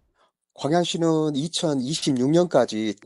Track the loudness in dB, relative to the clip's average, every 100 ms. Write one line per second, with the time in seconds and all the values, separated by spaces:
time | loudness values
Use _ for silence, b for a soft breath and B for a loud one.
0 | _ _ _ _ _ -8 0 0 0 0
1 | 0 2 0 -2 -4 -4 -2 -2 -2 -2
2 | -2 0 2 2 4 2 2 -2 -4 -6